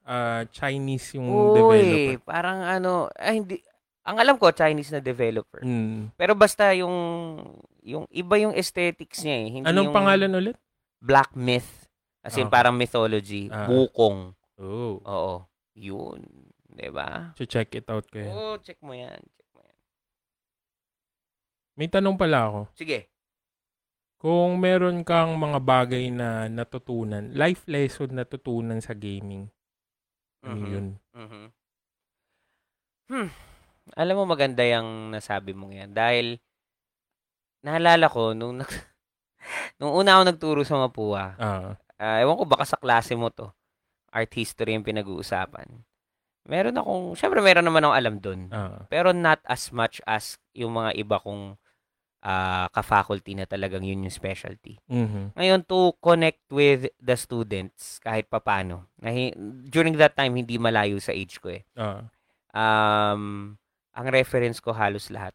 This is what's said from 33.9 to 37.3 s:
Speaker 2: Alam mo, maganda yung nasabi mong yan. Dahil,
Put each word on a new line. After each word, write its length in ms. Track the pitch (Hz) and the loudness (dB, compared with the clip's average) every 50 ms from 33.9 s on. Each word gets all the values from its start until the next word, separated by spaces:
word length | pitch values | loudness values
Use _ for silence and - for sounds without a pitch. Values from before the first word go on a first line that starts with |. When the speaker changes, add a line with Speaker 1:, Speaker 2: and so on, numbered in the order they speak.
| - | -6
Speaker 2:
Alam 220 | - 160 175 190 202 | -4 -2 -2 0 0
mo, 60 | 196 185 | 0 0
maganda 380 | 170 143 139 135 127 120 123 | 0 0 0 -2 0 0 2
yung 480 | 120 120 117 113 113 110 110 110 110 110 | 2 2 0 -2 -4 -8 -12 -10 -10 -10
nasabi 400 | 107 - - 104 98 95 98 95 | -10 -6 -6 -6 -4 -4 -8 -12
mong 200 | 98 98 98 98 | -12 -14 -16 -16
yan. 160 | 95 98 101 101 | -18 -18 -8 -2
Dahil, 480 | 110 113 117 123 120 120 120 120 117 _ _ _ _ _ _ _ _ _ _ _ _ _ _ _ _ _ _ | 0 2 2 2 2 0 -2 -6 -10 _ _ _ _ _ _ _ _ _ _ _ _ _ _ _ _ _ _